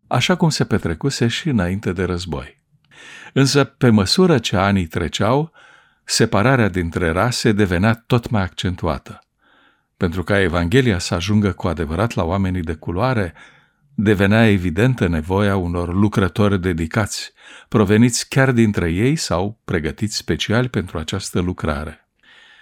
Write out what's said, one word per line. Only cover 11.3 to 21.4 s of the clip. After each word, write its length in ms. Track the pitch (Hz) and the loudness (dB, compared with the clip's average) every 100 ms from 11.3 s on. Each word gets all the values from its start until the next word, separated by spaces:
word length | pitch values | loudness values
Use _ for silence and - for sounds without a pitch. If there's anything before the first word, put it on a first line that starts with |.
| 107 101 | 2 2
cu 160 | 85 92 | 0 -4
adevărat 460 | 82 76 82 117 | -4 -4 -2 -2
la 100 | 107 | -2
oamenii 380 | 82 98 95 90 | -2 0 -2 -2
de 120 | 82 | -4
culoare, 600 | 80 - 87 127 117 87 - - _ _ _ _ - | -6 -6 -4 -2 -2 -4 -8 -20 _ _ _ _ -2
devenea 500 | 101 98 98 110 113 | 2 4 4 4 4
evidentă 580 | 101 90 82 127 127 92 | 4 0 0 0 2 0
nevoia 480 | 80 80 95 101 98 | -2 -2 0 0 0
unor 380 | 87 87 87 | -2 -4 -4
lucrători 680 | 92 107 - 95 - 104 98 | 0 2 2 0 2 0 2
dedicați, 720 | 92 82 82 113 98 - - _ - - - | 0 -2 -2 -2 -2 -6 -12 _ -20 -20 -4
proveniți 600 | 208 104 107 123 - - | 0 4 6 4 2 -2
chiar 220 | 139 135 | 0 2
dintre 400 | 117 110 104 87 | 4 2 2 -2
ei 240 | 87 123 156 | 0 0 -2
sau 440 | - 85 101 - - | -2 -2 -4 -8 -4
pregătiți 500 | 92 76 - 104 - | -4 -4 -6 -6 -6
special 520 | - - - 110 127 | -4 -4 0 -2 -2
pentru 300 | 110 90 80 | -4 -6 -8
această 420 | 80 98 - | -6 -8 -6
lucrare. 680 | 92 | -4